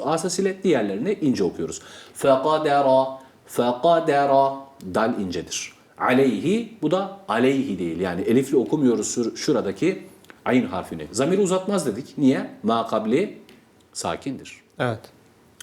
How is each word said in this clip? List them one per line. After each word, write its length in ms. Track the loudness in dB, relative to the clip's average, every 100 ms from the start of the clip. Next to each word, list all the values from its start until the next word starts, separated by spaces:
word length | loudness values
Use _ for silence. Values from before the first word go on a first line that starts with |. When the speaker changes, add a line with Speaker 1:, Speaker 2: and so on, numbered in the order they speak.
Speaker 1:
A 140 | -2 -2
sesiyle, 440 | -2 -2 -2 -2
diğerlerini 560 | 0 2 0 -2 -4 0
ince 240 | 0 2
okuyoruz. 360 | 0 -2 -8 -8 -14 -20 -20
Fekadera, 1040 | -2 2 4 4 2 2 2 4 4 2 -4 -18 -20 -10
fekadera. 1080 | -2 -2 2 4 4 4 2 4 4 4 -2 -12 -16 -4
Dal 260 | 0 0 0
incedir. 520 | -4 -6 -8 -10 -10 -16 _ -6
Aleyhi, 720 | 0 4 4 2 0 -2 -2 -6
bu 80 | -2
da 280 | 0 -2 -10 -4
aleyhi 500 | 0 2 2 -2 -4
değil. 220 | -4 -2
Yani 200 | -4 -2
elifli 360 | 2 2 4 2
okumuyoruz 580 | 2 2 2 2 0
şur-, 220 | -2 -4 -4
şuradaki 680 | -2 0 0 -2 -2 -2 -10 -20 -20 -10
ayn 220 | 0 2 2
harfini. 400 | -4 -8 -10 -8
Zamiri 280 | -2 0 2
uzatmaz 460 | 2 0 0 -2 -2
dedik. 320 | -4 -8 2
Niye? 320 | 2 2 -2 -6
Ma 240 | -2 -2 0
kabli 520 | -2 0 0 0 -6 -20 -20 _ _ _
sakindir. 680 | -8 -6 -6 -8 -10 -14 -20 _ -6
Speaker 2:
Evet. 220 | -4 -4 -10 -20 _ _ _ _